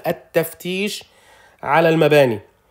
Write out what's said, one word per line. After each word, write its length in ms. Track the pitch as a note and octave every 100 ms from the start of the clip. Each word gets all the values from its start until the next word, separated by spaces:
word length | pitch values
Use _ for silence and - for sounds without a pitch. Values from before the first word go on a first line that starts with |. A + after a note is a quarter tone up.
| D#3
التفتيش 960 | F3 - E3+ D#3+ - F3 F#3 G3+ - - _ _ _ _ _
على 260 | - D3+ E3
المباني، 520 | D#3+ D3+ D3 C3+ G#2+ - _ _